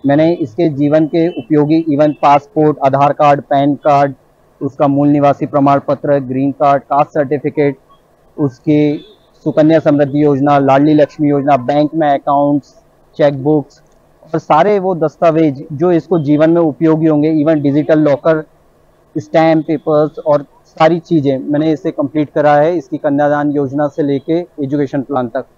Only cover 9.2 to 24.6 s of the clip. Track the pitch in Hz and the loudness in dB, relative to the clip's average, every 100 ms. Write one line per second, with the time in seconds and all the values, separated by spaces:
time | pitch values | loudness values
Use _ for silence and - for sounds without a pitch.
9.2 | _ _ 151 311 311 320 - 143 143 147 | _ _ -4 0 2 2 2 0 0 0
10.2 | 147 135 147 143 135 135 147 151 143 - | 0 0 2 2 2 2 4 2 0 0
11.2 | 147 143 139 135 123 147 151 160 147 139 | -2 0 0 0 0 -2 0 0 0 0
12.2 | - 143 143 147 - _ _ _ _ - | 0 0 2 -2 -4 _ _ _ _ -2
13.2 | 147 143 139 151 135 _ _ _ _ _ | 0 0 0 -2 -2 _ _ _ _ _
14.2 | 160 160 - 156 190 208 185 170 156 _ | -10 -8 0 2 2 0 -2 -2 -4 _
15.2 | 170 160 160 135 - 139 180 165 - 175 | 0 2 0 -2 -12 -4 0 0 0 -2
16.2 | 143 147 160 170 160 135 160 156 160 147 | 0 2 2 2 0 0 0 2 2 2
17.2 | 156 156 147 156 143 143 147 156 151 139 | 0 0 0 0 0 -2 0 0 2 0
18.2 | 170 160 156 _ _ _ _ _ _ 156 | 0 -2 -4 _ _ _ _ _ _ -12
19.2 | 147 170 160 160 151 151 - 151 151 - | -4 0 2 0 -2 -6 0 0 0 -4
20.2 | 156 147 143 _ _ - 160 170 - 165 | -2 -2 -4 _ _ 0 0 0 0 0
21.2 | 139 131 143 147 160 151 165 156 139 151 | 0 -2 -4 -2 -2 -2 -4 -6 -4 -4
22.2 | 147 156 147 147 156 175 - 151 151 143 | -4 0 2 2 2 -2 -6 -6 -2 0
23.2 | 147 147 147 143 139 139 147 - 143 139 | 0 0 -2 -2 -4 -4 -4 -4 -4 -4
24.2 | - 165 175 - | -2 -4 -4 -10